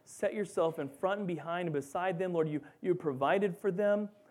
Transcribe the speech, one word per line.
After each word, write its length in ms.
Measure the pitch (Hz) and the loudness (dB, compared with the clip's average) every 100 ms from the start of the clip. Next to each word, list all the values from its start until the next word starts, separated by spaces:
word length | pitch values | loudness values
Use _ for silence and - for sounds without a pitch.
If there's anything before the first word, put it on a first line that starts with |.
set 300 | - - 208 | -20 -4 -2
yourself 460 | 220 185 - 165 160 | 0 -2 2 0 0
in 100 | 139 | -6
front 300 | - 185 202 | -2 0 0
and 80 | 190 | -2
behind 400 | 160 160 175 175 | -4 -4 -2 0
and 60 | |
beside 440 | 147 139 185 185 175 | -2 -2 -2 -2 0
them. 160 | 185 | 0
Lord, 160 | 170 156 | 2 0
you, 100 | 147 - - | -2 -6 -6
you 140 | 185 175 | 0 0
provided 600 | 156 131 139 196 202 170 | 0 2 2 4 2 0
for 160 | 202 | -2
them. 380 | 180 208 208 208 - - | 2 4 2 0 -8 -20